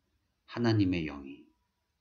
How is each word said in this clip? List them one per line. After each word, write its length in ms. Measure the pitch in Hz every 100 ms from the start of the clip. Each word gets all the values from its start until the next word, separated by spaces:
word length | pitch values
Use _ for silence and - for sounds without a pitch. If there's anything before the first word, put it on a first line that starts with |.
| _ _ _ _
하나님의 600 | - 120 117 110 92 87
영이 420 | 76 71 69 - - _ _ _ _ _